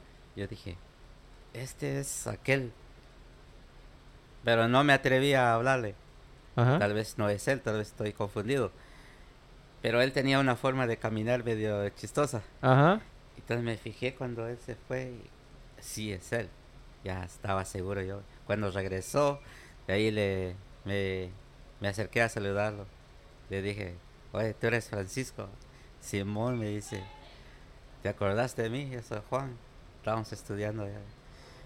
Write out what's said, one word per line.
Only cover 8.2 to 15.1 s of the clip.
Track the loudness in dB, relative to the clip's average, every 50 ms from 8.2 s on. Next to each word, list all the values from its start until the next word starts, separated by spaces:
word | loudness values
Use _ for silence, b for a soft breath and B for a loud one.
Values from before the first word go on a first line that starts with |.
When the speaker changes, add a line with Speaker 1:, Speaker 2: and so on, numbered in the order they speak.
| -4 -4 -2 -2 -2 0 2 0 0 0 -4 B B B B B B B B B B B B B -20 -20 -20 -20 -20 -20 -8 -4
Speaker 1:
Pero | -2 2 4 4
él | 4 4
tenía | 4 2 4 4 6 6
una | 6 4 4
forma | 4 2 2 2 2 2
de | 2 0
caminar | 0 0 -2 0 0 2 2 2 2 2
medio | 0 0 0 0 0 0 0 0 -2
chistosa. | -4 -6 -10 -4 0 0 0 0 0 -4 -6 -8 -6 2
Speaker 2:
Ajá. | 6 8 8 10 10 8 6 4 0 -8 -18 -20 -20 -20 -20
Speaker 1:
Entonces | -12 -6 -4 -2 -2 0
me | -2 -2
fijé | -4 -6 -10 -6 -4 -4 -4 -2
cuando | -4 -6 -6 -4 -4 -6
él | -6 -6 -8 -10
se | -12 -12
fue | -10 -8 -6 -4 -4 -4 -6